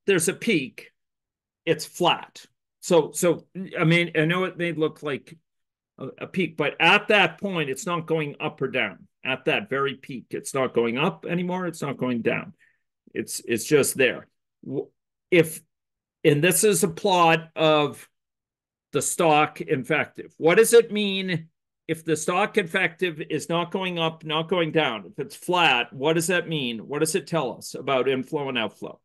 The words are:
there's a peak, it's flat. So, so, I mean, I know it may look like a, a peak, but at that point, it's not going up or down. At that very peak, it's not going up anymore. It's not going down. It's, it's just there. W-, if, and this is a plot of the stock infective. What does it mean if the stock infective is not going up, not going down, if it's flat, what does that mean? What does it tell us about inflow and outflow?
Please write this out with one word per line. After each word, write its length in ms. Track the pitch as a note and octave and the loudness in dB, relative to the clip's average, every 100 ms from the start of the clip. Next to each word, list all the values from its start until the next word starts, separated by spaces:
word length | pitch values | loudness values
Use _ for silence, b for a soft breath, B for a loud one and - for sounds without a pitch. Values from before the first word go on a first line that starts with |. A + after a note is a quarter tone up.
| - | 0
there's 220 | F#3 E3 | 0 0
a 40 | |
peak, 580 | - A#3 F3 B2+ - - _ _ _ _ _ _ _ E3 | -2 -2 -2 -2 -12 -20 _ _ _ _ _ _ _ -4
it's 200 | D#3+ - | -2 -4
flat. 600 | - F3 B2+ - - - _ _ _ | -2 0 0 -6 -20 -20 _ _ _
So, 320 | - E3+ C#3+ | 2 2 2
so, 340 | - F3 D#3+ - F3+ F#3+ - | 0 0 0 -6 -16 -12 0
I 60 | |
mean, 280 | D#3+ E3+ E3+ D#3+ | 4 4 2 0
I 80 | |
know 220 | D#3 F3+ F#3 | 0 0 -2
it 120 | - | -4
may 140 | F3 | -6
look 320 | D3+ D#3 D#3 | -2 -4 -4
like 340 | D3 C3+ - - _ _ _ _ _ _ | -8 -8 -10 -20 _ _ _ _ _ _
a, 100 | C3+ - | -16 -14
a 80 | - | -8
peak, 280 | F#3+ F3+ - | -4 -4 -2
but 200 | C#3+ - | -4 2
at 300 | E3 G3+ G#3 | 4 4 4
that 300 | G#3 F3 E3 | 2 2 -2
point, 300 | G3 F3 C#3+ | -6 -4 -4
it's 160 | C3+ F3+ | -4 -4
not 220 | E3+ D#3+ | -6 -2
going 300 | D#3+ C#3+ - | -2 -2 -6
up 220 | D3 - | -8 -4
or 80 | C3 | -4
down. 380 | B2 G#2+ F2 - _ | -2 -4 -6 -20 _
At 220 | B2 C3 D#3+ | -6 -4 0
that 240 | B2+ G2+ | -2 -2
very 240 | C3+ C#3 | -2 -2
peak, 320 | B2+ - A#2+ - | -6 -12 -14 -10
it's 240 | - - C#3 | -10 -6 -2
not 180 | B2 | 0
going 240 | A#2+ A#2 A#2+ | 2 0 0
up 300 | E3+ E3 - | -2 -2 -6
anymore. 380 | F3 F3+ F#3 F3+ | -4 -4 -4 -6
It's 160 | D#3+ | -6
not 140 | D3 B2+ | -8 -4
going 260 | B2+ A#2+ | -2 0
down. 300 | A2+ A2+ - - _ _ _ _ _ | 0 -2 -6 -18 _ _ _ _ _
It's, 260 | - - - - | -10 -8 -10 -4
it's 180 | A#2 - | -4 2
just 300 | D3 A#2+ C3 | 4 4 2
there. 320 | B2 - - _ _ _ - | 0 0 -10 _ _ _ -10
W-, 220 | C3+ - _ _ _ _ | -8 -8 _ _ _ _
if, 320 | F3 D#3+ - - _ _ _ _ _ | 2 2 -2 -18 _ _ _ _ _
and 200 | D#3+ C#3+ | 2 4
this 200 | F3 F3 | 4 4
is 200 | G#3+ F3 | 4 4
a 40 | G3 | 0
plot 600 | E3 G#3 F3+ E3 E3 D#3+ - | -2 2 4 6 4 0 0
of 540 | D#3 D3+ C#3+ A2+ - _ _ _ _ _ _ _ _ | 2 4 2 -4 -18 _ _ _ _ _ _ _ _
the 80 | C#3 | -4
stock 580 | - - E3 D3+ D3 - | -2 0 4 4 2 -2
infective. 720 | E3 C#3+ A#2 D3+ A#2+ - - - | -4 -4 0 -2 -2 -10 -18 0
What 200 | D3+ F3+ | 4 6
does 160 | A3+ | 8
it 180 | A#3 A3+ | 6 6
mean 580 | G#3 G3+ F#3+ F#3+ E3 D#3+ _ _ _ - | 0 -2 -2 -4 -4 -6 _ _ _ -8
if 160 | D#3+ | -6
the 120 | E3 D#3 | -2 -2
stock 420 | - F3+ G#3 G#3+ | 0 0 0 -2
infective 640 | E3+ F#3+ F3 - F3+ D3+ D#3+ | -2 -2 -2 -2 -4 -4 -6
is 180 | D3+ - | -6 -2
not 220 | E3 E3 | -2 -2
going 300 | G3 F#3 E3+ | -4 -4 -2
up, 240 | D#3+ D#3+ | -4 -4
not 260 | D#3 D#3 E3 | -4 -4 -2
going 220 | F3+ D#3+ | -2 0
down, 340 | D#3 C#3 G#2+ F2 | 0 0 -2 -10
if 140 | - | -12
it's 160 | C#3 - | -12 -10
flat, 580 | - F3+ D#3+ B2 A#2+ | -2 2 4 2 -2
what 200 | C3+ D3 | -2 0
does 140 | E3 D#3+ | 2 2
that 220 | F3 E3 | -2 -2
mean? 300 | D#3 B2 A2+ | -4 -4 -6
What 200 | E2+ C#3+ | -8 -2
does 140 | D#3+ | 0
it 140 | F#3+ - | -2 -2
tell 280 | E3 B2+ F#2 | -2 -2 -6
us 180 | - - | -12 -10
about 320 | C3+ C3 B2+ | -2 0 2
inflow 420 | C3 A#2+ D3 C#3 | 0 -2 -6 -2
and 80 | B2 | -2
outflow? 420 | G#2+ - F#2 - | -2 -4 -14 -14